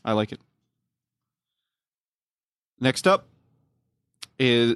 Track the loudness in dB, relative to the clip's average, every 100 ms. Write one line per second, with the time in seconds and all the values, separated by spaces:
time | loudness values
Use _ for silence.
0 | -6 -4 -4 -10 _ _ _ _ _ _
1 | _ _ _ _ _ _ _ _ _ _
2 | _ _ _ _ _ _ _ _ -4 0
3 | 0 0 -2 _ _ _ _ _ _ _
4 | _ _ -20 -4 0 2 2